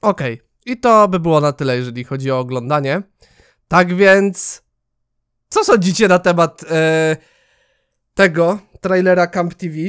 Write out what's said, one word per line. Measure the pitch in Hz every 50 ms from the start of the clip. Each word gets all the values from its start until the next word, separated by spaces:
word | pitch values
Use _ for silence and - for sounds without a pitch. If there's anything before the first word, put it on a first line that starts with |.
Okej, | - 214 185 - 151 123 117 123 _ _ _ _ _
i | 240 254 247
to | - 240 226 214 208 196
by | 185 180
było | 165 165 160 151
na | 147 147
tyle, | 139 - 147 135 123
jeżeli | 123 127 123 117 123 123
chodzi | - 139 135 135 135
o | 135 127
oglądanie. | 127 123 131 127 120 123 151 151 139 135 143 185 202 _ _ _ _ _ _ _ _ _ _ _ _ _
Tak | - 175 180 175 180
więc, | 180 202 196 190 196 196 202 190 - - - - - _ _ _ _ _ _ _ _ _ _ _ _ _ _ _ _ _ _
co | - 415 427
sądzicie | - 285 220 175 185 175 - 220 190
na | 180 180
temat, | 180 185 175 170 165 160 - - - -
e, | 165 160 160 160 160 160 160 160 156 156 _ _ _ _ _ _ _ _ _ _ _ _ _ _ _ _ _ _ _
tego | - 196 185 156 165 170 170 196 208 _ _ _ -
trailera | - 185 185 185 185 185 180 180 175
Camp | 175 - 185 175 175 175
T | _ 180 170
V? | 151 156 160